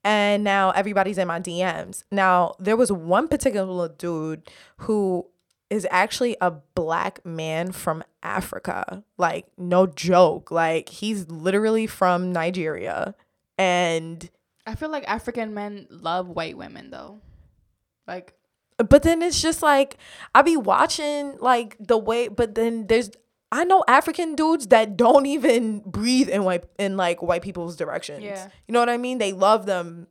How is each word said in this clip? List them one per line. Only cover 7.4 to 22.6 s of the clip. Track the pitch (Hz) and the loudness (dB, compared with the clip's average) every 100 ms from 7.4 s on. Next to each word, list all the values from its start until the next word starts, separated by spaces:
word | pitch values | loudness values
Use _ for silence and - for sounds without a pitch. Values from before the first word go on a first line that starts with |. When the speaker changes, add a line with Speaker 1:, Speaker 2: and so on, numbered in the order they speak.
| 160 160 180 | -4 -4 -6
Speaker 1:
from | 185 - 160 - _ | -6 -6 -6 -10 _
Africa. | - 101 - - - 92 - 190 _ - | -6 -6 -6 -10 -8 -6 -8 -12 _ -4
Like, | 170 156 - - | -2 -2 -12 -12
no | 180 180 190 | 0 2 2
joke. | 147 170 180 175 151 - | 0 2 6 6 4 -4
Like, | 165 165 165 - | -2 0 -2 -6
he's | - 208 208 165 | -10 -6 -6 -8
literally | 160 170 196 220 220 220 | -6 -2 0 2 0 -2
from | - 180 175 180 | 0 2 2 0
Nigeria. | 180 165 185 156 147 90 92 - - _ _ _ - | -2 -4 -4 -6 -6 -6 -4 -6 -8 _ _ _ -2
And | 190 180 175 165 165 165 170 _ _ _ | 0 2 0 -2 -6 -14 -18 _ _ _
Speaker 2:
I | - 226 | -12 -8
feel | 311 | -6
like | 302 - | -8 -6
African | 226 247 240 220 | -6 -6 -8 -8
men | 208 208 202 - | -8 -10 -12 -18
love | 175 165 180 180 | -10 -4 -4 -4
white | 170 160 185 | -8 -8 -10
women, | 185 - 135 | -16 -18 -18
though. | 131 143 214 - - _ _ _ _ _ _ - | -18 -18 -20 -20 -20 _ _ _ _ _ _ -16
Like, | 180 180 _ _ _ _ - | -16 -16 _ _ _ _ -4
Speaker 1:
But | 220 285 | 6 6
then | 311 330 | 6 0
it's | 339 - | 0 0
just, | 320 320 | -2 0
like, | 311 277 277 - - - - - | 2 2 0 -4 -20 -20 4 6
I | |
be | 294 320 | 6 2
watching, | 202 - 320 - 294 294 285 269 | 2 2 2 0 -4 -4 -6 -4
like, | 247 240 226 - | 0 0 0 -14
the | 196 226 | -2 0
way, | 214 233 240 | 0 -2 -2
but | 208 233 | -2 -2
then | 208 | 0